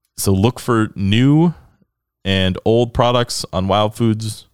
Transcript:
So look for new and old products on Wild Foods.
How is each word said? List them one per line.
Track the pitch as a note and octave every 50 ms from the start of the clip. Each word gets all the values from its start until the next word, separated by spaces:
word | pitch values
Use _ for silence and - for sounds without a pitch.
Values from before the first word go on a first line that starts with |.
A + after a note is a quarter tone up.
| _ _ - -
So | - G#2 F#2+
look | F#2+ G2 A#2+ - -
for | - - A#2 A2+ A2+ - -
new | - G2+ F#2+ G#2 A2+ B2+ C#3 D3 D#3 E3+ F3 D#3 - _ _ _ _ _ _ _ _ _ _ _ _ -
and | G2 F#2+ F#2+ F#2+ F#2 F#2 - -
old | - A2+ A#2+ A#2+ A#2
products | - - A#2+ A#2+ B2 B2 A#2+ - - - - - -
on | F#2 F#2+ G2
Wild | - G#2 G#2+ G#2+ -
Foods. | - A#2 A2+ A2 A2 A2 A2 G#2+ - - _